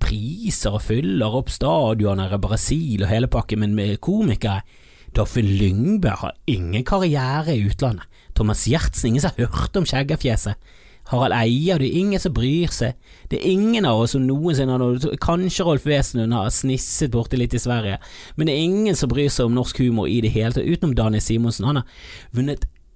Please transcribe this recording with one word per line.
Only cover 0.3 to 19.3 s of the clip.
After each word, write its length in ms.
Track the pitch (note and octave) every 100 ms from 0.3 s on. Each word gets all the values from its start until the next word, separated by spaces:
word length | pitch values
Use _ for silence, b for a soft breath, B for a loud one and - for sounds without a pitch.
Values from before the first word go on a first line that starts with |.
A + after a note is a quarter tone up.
| F#3 A3+ - G#2+ G#2
og 80 |
fyller 540 | - A2+ F3 F3+ A2 B2
opp 140 | B2
stadioner 800 | - C3+ E3 A#2+ A2 G#2 G2 F#2+
i 80 | G2+
Brasil 640 | F#2+ G#2+ - D3+ D#3+ G#2 F2
og 60 |
hele 180 | A2 B2
pakken, 300 | A#2 - G#2+
men 140 | G#2 G#2
med 220 | G2+ G2
komikere, 600 | - G#3 A3 G3+ A2 F#2+ b b b b b -
Dagfinn 380 | G2+ C3 G#2 G2
Lyngbø 520 | G2+ G2 D3 G#3+ D3 -
har 140 | - - -
ingen 320 | G2+ F2 G#2+
karriere 720 | B2+ G3 F3+ C#3+ B2+ C#3+ D#3 B2+
i 80 | G2+
utlandet. 400 | - C3 F#2+ - b b -
Thomas 300 | G#2+ G#2+ -
Giertsen, 460 | D#3 - - B2
ingen 100 | B2
som 80 | D#3+
har 220 | - A#2+
hørt 240 | - - G3
om 60 | E3
Skjeggafjeset. 680 | C3+ C#3+ D#3 C3 A2 - G#2 b b b b -
Harald 240 | B2 C3 G#2+
Eia, 400 | A#2 B2 E3 F3
det 80 | C3
er 140 | E3+
ingen 180 | G3+ G3
som 140 | F#3
bryr 380 | A2 B2 D#3+ E3+
seg. 240 | - A#2 - B B B
Det 80 | -
er 140 | E3+
ingen 320 | F#3 G#3+ A#3 F3
av 160 | A2+
oss 140 | A#2+ C#3
som 100 | B2+
noensinne 480 | C#3 E3+ C#3 C3
har 80 | B2+
noe, 320 | B2 B2 D3+ -
kanskje 460 | - E3+ F#3 - E3+
Rolf 180 | D3 D3+
Wesenlund 480 | C#3+ C3+ A#2+ A2+
har 160 | A#2 G2
snisset 640 | - C3+ C3 - - D3
borte 240 | A#2 A2+ C3
litt 160 | A#2+
i 80 | B2
Sverige, 380 | B2 A#2+ G#2+ G2 B B B -
men 140 | D#3+
det 80 | C#3+
er 80 | E3
ingen 320 | G3 G#3+ E3
som 160 | C3
bryr 160 | A#2+
seg 160 | C#3+